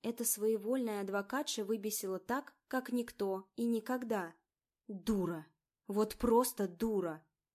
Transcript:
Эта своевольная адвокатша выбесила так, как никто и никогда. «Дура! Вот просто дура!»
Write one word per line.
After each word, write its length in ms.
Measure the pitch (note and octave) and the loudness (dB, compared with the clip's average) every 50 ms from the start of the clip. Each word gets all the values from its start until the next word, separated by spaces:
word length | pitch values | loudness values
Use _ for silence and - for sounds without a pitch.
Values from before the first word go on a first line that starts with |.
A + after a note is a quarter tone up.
| - | -2
Эта 200 | A#3 A#3 A#3 A#3 | -4 -4 -2 0
своевольная 760 | - - G#3 G#3 A3 A3+ G#3+ G3 G#3+ B3+ C4+ B3 A3+ G#3+ G3+ | 0 0 2 4 2 2 2 2 0 0 2 2 0 -2 -2
адвокатша 640 | G3 F#3+ G3 G3+ G3 G3 - C4+ D4 - - - G#3 | -2 0 -2 -2 -2 0 -2 -2 -2 -2 -2 -4 0
выбесила 540 | F#3+ A3+ A3 G3 G#3+ G#3 - - F#3+ F#3+ F3+ | 0 -2 0 0 -4 -4 -2 -2 -2 -4 -4
так, 360 | F3+ - A#3+ C#4 C#4+ - - _ _ _ | -2 -2 -2 -2 -2 -6 -20 _ _ _
как 240 | - C4 B3+ B3 | -2 -2 -2 0
никто 580 | B3 B3 A#3 A#3+ - _ G3+ G3 F#3+ F#3+ F#3+ _ _ | -2 -2 -2 -2 -4 _ -2 -2 -2 -2 -6 _ _
и 100 | - A#3 | -2 0
никогда. 680 | A#3 A#3 A3+ A3 - B3+ B3 B3 A3+ A3+ G3+ F3 E3 E3 _ _ _ _ _ _ _ _ _ _ - | 2 2 0 0 0 -2 -2 0 0 -2 -2 -2 -4 -8 _ _ _ _ _ _ _ _ _ _ -10
«Дура! 600 | G#3 F#3 E3+ - A3 G3 F3+ E3 E3+ D#3+ D#3 - _ _ _ _ _ _ _ - | -10 -6 -2 0 2 2 2 0 -2 -4 -8 -14 _ _ _ _ _ _ _ -4
Вот 280 | G3 G#3 A3 G#3+ - | 0 0 0 0 0
просто 520 | - - A#3+ A3+ A#3 B3+ B3 - - G3+ F3+ | 0 2 6 6 6 6 4 0 -2 -4 -4
дура!» 580 | F3 E3+ A3 A3+ G#3+ G3 F3 E3+ D#3 D#3 _ _ _ _ _ _ | -2 -2 -2 0 2 0 0 -2 -4 -8 _ _ _ _ _ _